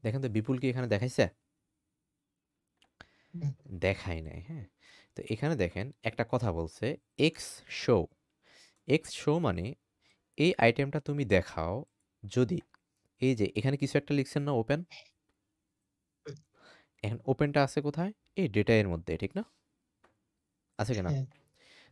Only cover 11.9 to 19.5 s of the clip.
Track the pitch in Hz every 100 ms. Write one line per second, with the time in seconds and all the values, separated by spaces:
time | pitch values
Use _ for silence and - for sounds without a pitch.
11.9 | _ _ _ 101 123 123 175 - _ _
12.9 | _ _ - 131 120 101 107 123 139 139
13.9 | 147 - 143 135 147 143 131 110 147 180
14.9 | - - _ _ _ _ _ _ _ _
15.9 | _ _ _ 151 135 _ _ - - _
16.9 | _ 120 117 - 131 147 143 139 - 143
17.9 | 143 185 220 _ - 165 101 104 113 98
18.9 | 82 82 80 98 190 226